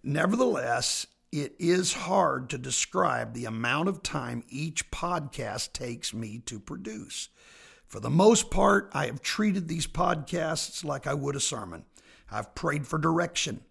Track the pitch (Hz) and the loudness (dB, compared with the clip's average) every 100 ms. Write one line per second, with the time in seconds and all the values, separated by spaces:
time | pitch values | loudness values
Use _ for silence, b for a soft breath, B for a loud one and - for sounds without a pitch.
0 | 131 147 175 233 254 160 123 120 120 - | -2 0 2 4 4 2 0 0 0 -2
1 | - _ _ 147 139 - 170 180 180 - | -6 _ _ -4 -4 0 4 4 2 -2
2 | 170 196 165 131 127 131 127 - - 185 | 2 4 4 2 -4 -8 -2 -2 -2 2
3 | 175 120 113 117 117 110 120 139 180 190 | 2 2 -4 -6 -6 -2 0 2 0 0
4 | - 151 120 120 - 131 160 - - - | -4 -4 -4 -6 -8 -6 -4 -4 -6 -4
5 | 175 175 143 - 110 117 - - 123 120 | -2 -2 -4 -6 -6 -4 -6 -6 -6 -6
6 | - 107 110 113 - 110 - - - 214 | -6 -6 -6 -8 -10 -10 -10 -10 -8 -10
7 | - - - B B B B B - - | -10 -10 -12 B B B B B -16 -6
8 | 120 151 208 226 - 185 170 202 202 - | 2 6 8 8 4 4 6 6 2 -2
9 | 139 147 - - 214 196 165 165 - - | -2 -4 -4 0 2 2 -2 -4 -4 0
10 | 180 165 139 175 160 156 - - 151 139 | 2 2 -2 -2 -2 -2 -4 -6 -6 -4
11 | 139 143 139 139 - 123 95 85 - B | -2 -2 -2 0 -2 -2 -8 -10 -14 B
12 | B B - 107 113 - 170 147 135 160 | B B -8 -8 -6 -2 0 0 -2 0
13 | 156 165 170 - 156 - - | 2 2 0 -2 -4 -6 -12